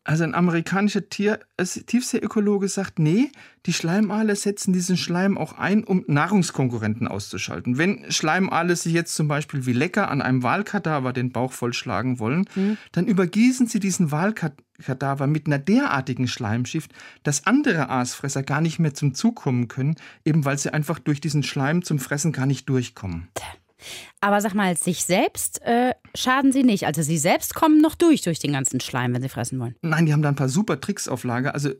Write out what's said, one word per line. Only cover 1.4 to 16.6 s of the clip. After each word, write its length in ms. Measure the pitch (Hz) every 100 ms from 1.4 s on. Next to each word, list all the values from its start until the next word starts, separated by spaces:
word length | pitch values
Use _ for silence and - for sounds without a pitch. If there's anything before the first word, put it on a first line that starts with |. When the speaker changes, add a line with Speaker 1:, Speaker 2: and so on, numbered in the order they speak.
| - -
Speaker 1:
äh, 80 | 180
Tiefseeökologe 1040 | - - 233 247 233 - 220 208 202 196
sagt, 280 | 196 190 -
nee, 320 | 151 190 277 - - _ -
die 80 |
Schleimaale 640 | 165 165 190 208 208 220 202
setzen 340 | 202 202 -
diesen 240 | 185 175 180
Schleim 420 | - 175 190 196
auch 200 | 151 -
ein, 260 | 147 214
um 220 | - 185 -
Nahrungskonkurrenten 1000 | 143 160 202 165 - 131 117 107 110 107
auszuschalten. 680 | 101 - 92 - 78 120 123
Wenn 320 | 175 - -
Schleimaale 680 | - 160 170 190 160 170 175
sich 160 | 170
jetzt 220 | 165 170 -
zum 120 | 151
Beispiel 380 | 143 151 143 127
wie 80 |
Lecker 360 | 120 165 214 196
an 120 | 135
einem 220 | - 127
Walkadaver 680 | 123 165 208 208 165 151 127
den 220 | 123 123
Bauch 180 | 117 127
vollschlagen 680 | - 123 120 - 98 123 123
wollen, 260 | 110 156 196 -
Speaker 2:
Mhm. 220 | 196 214 -
Speaker 1:
dann 120 | - 185
übergießen 640 | 190 180 202 247 254 233
sie 140 | 208
diesen 300 | 190 175 165
Walkadaver 1120 | 151 190 220 160 - _ - - 127 139 139 139
mit 200 | 156 151
einer 120 | 139
derartigen 720 | 139 226 285 135 127 127 123
Schleimschicht, 640 | - 110 117